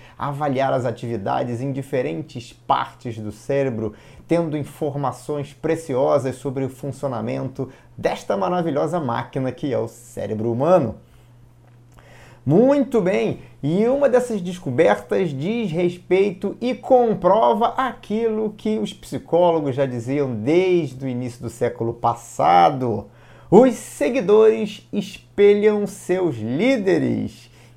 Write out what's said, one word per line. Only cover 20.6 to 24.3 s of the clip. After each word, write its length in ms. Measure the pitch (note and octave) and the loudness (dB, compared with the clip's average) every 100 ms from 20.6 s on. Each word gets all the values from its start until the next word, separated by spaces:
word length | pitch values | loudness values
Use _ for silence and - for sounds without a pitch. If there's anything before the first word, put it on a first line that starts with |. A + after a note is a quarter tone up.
| F#3 F3 C#3+ B2+ | 4 2 0 -6
o 40 | C3+ | -6
início 340 | B2 B2+ - | -6 -6 -8
do 80 | A#2+ | -12
século 420 | - A#2+ - A#2 | -4 -4 -2 -6
passado. 1160 | A#2 A#2 A2+ - - D3+ F3 E3 C3+ B2 G#2 - - - - - | -2 -2 -2 -6 -2 4 6 6 2 -2 -4 -8 -18 -20 -20 4
Os 240 | F#3+ C4 | 6 6
seguidores 1120 | A3 - - C#4+ B3 F#3 | 2 -8 -4 -2 0 4